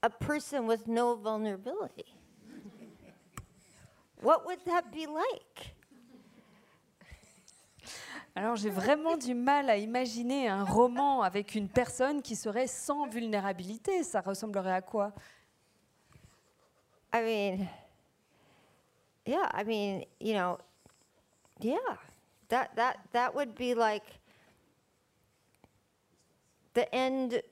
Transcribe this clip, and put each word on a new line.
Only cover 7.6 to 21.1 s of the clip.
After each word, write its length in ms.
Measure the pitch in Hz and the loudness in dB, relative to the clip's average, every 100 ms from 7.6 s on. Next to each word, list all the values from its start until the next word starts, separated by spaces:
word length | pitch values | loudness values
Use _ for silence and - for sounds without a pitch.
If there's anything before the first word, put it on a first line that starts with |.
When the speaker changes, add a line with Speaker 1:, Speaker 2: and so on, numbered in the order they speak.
| _ - - - - - - | _ -20 -18 -16 -14 -16 -12
Speaker 2:
Alors, 200 | - 214 | -4 -2
j'ai 160 | 233 208 | 0 0
vraiment 460 | 190 202 302 320 330 | 0 2 2 2 0
du 180 | 247 | 0
mal 340 | 247 247 285 269 | 0 4 4 4
à 80 | 208 | 2
imaginer 680 | 214 247 254 226 240 277 247 | 2 -2 -2 -2 -2 0 2
un 160 | 196 | 2
roman 600 | 196 202 247 240 285 269 | 2 6 6 6 4 4
avec 340 | 196 196 208 214 | 2 0 -4 -4
une 120 | 202 | 0
personne 540 | - 247 - 254 294 | 2 2 2 0 0
qui 140 | - 220 | -4 -6
serait 320 | 220 208 254 | -4 -2 -2
sans 400 | - - 285 285 | -4 -4 -2 -2
vulnérabilité. 960 | 226 226 208 196 185 180 226 - 381 | -4 -2 0 -2 -4 -8 -6 -2 -2
Ça 160 | 320 208 | 0 -2
ressemblerait 540 | 190 196 220 202 190 | -2 -4 -4 -2 0
à 80 | 185 | -2
quoi ? 300 | 185 226 202 202 - - _ _ _ _ _ _ _ - - _ _ _ _ _ _ _ _ | -2 -2 -2 -4 -20 -20 _ _ _ _ _ _ _ -20 -20 _ _ _ _ _ _ _ _
Speaker 1:
I 440 | 233 226 220 202 185 | 0 2 2 0 0
mean, 80 | 180 - - _ _ _ _ _ _ _ _ _ _ _ _ _ - | -4 -8 -20 _ _ _ _ _ _ _ _ _ _ _ _ _ -2
Yeah, 180 | 294 392 | 0 0
I 100 | - | 0
mean, 440 | 208 220 202 190 - _ | -2 0 0 -2 -8 _
you 120 | 214 | -2
know, 260 | 208 180 175 - _ - _ _ | 0 0 -2 -8 _ -20 _ _